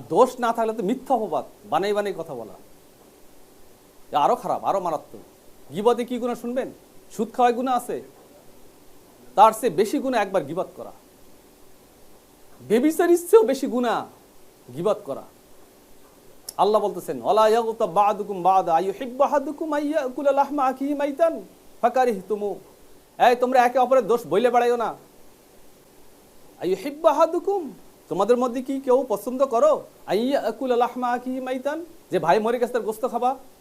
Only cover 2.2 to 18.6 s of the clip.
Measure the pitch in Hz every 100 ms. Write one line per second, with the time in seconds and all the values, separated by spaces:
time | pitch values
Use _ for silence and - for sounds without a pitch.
2.2 | 160 123 104 95 - - - - - -
3.2 | - - - - - - - - - 143
4.2 | 160 240 175 117 117 190 180 151 - 107
5.2 | - _ - - - 156 226 233 240 247
6.2 | 240 233 240 254 - - - - - -
7.2 | 220 - 247 233 262 247 - 139 - -
8.2 | - - - - - - - - - -
9.2 | - 185 220 214 247 160 214 285 262 240
10.2 | 196 190 127 170 170 - 101 - - -
11.2 | - - - - - - - _ - -
12.2 | _ _ - - 123 226 302 320 349 349
13.2 | - 440 247 269 240 240 240 170 117 -
14.2 | - - - _ - 127 202 - 139 117
15.2 | - _ - - - _ - - - -
16.2 | - - - - 196 214 202 175 165 131
17.2 | 127 208 220 233 226 220 202 180 202 202
18.2 | 196 190 175 190